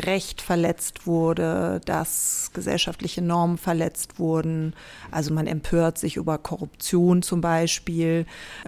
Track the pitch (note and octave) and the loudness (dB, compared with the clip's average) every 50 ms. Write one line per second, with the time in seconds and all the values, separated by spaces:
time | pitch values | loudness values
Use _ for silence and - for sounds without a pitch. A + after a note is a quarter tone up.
0 | - F3+ F#3+ F#3+ - - - - - - F3+ E3+ E3 E3+ E3+ - - - - - | -2 0 0 0 -2 -4 -10 -6 -2 0 2 4 4 2 2 0 -4 -8 -8 -6
1 | - F3 E3+ E3 E3 E3 E3 F3 E3+ D#3+ E3+ F#3 E3+ F3 F#3+ F3 - - D#3+ D#3+ | -2 2 2 4 4 4 4 2 2 2 2 2 0 0 0 -2 -2 -2 -2 -2
2 | E3 - - - - - - - - - - - - - - F3 - F#3 E3 - | -2 -2 -2 -2 -2 -2 -2 -2 -4 -6 -6 -6 -2 0 0 0 0 -2 -4 -6
3 | - - - - F3 E3+ E3+ F3 E3+ F3 E3+ E3 - F3+ E3 D#3+ D#3+ - - - | -6 -6 -4 -2 0 2 2 4 4 2 2 0 0 0 0 2 0 0 -2 -6
4 | - - - - E3+ D#3+ D#3+ D#3+ D#3 D#3+ D#3+ D#3+ D#3 D#3+ D#3+ - - - - - | -10 -10 -6 -2 0 0 2 2 0 0 0 -2 -2 -4 -4 -8 -14 -20 -18 -18
5 | - - - D#3+ D3 D3+ D#3 D#3 D#3 D#3 D#3 D3+ - - E3+ E3+ E3 E3 E3 - | -14 -8 -4 -2 -2 0 0 0 0 0 -2 -4 -2 2 2 4 4 2 2 0
6 | - E3 - E3+ E3 E3 D#3 D3+ - - E3+ - - - - - - - F#3 F3 | -4 -4 -4 -2 -2 -2 -2 -4 -4 -6 -8 -6 -8 -10 -10 -8 -4 0 4 4
7 | F3 F3 F3+ F3+ E3+ - F3 E3+ E3 E3+ E3 E3 E3+ E3 - - - F3+ E3+ E3 | 6 6 6 6 4 2 0 0 2 2 2 2 2 2 0 -2 -4 -4 -2 0
8 | E3 E3 E3 E3 E3 - - - - - - - - | 2 2 2 2 0 -2 -8 -16 -16 -16 -14 -14 -14